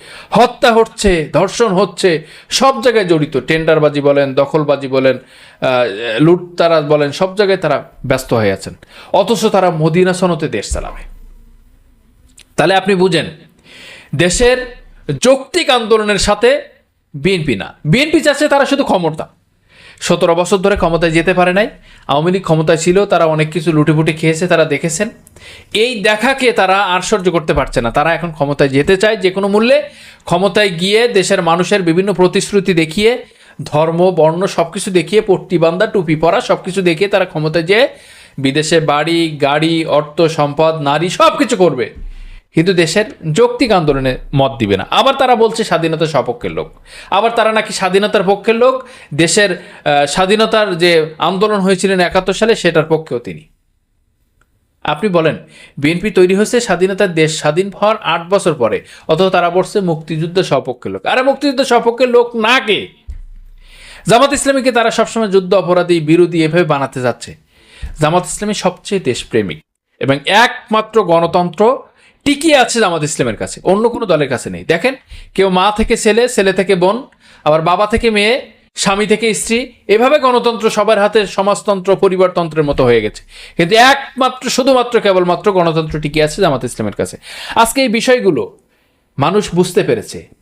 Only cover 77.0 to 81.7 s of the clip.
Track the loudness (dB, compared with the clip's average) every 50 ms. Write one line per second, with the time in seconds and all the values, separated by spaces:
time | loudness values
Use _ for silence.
77 | -6 -14 _ _ _ _ -14 -6 0 0 2 2 2 2 0 2 0 0 0 0
78 | 0 0 0 0 0 0 0 -2 -4 -8 -20 _ _ _ _ -6 -2 -2 0 0
79 | 0 0 0 0 0 -2 -2 -4 -4 -4 -4 -4 -4 -6 -12 _ _ 0 2 2
80 | 4 4 2 2 2 2 0 2 0 0 -2 -2 -2 -2 0 0 2 2 2 2
81 | 2 2 2 0 0 0 -2 -2 0 0 -2 -2 -2 -2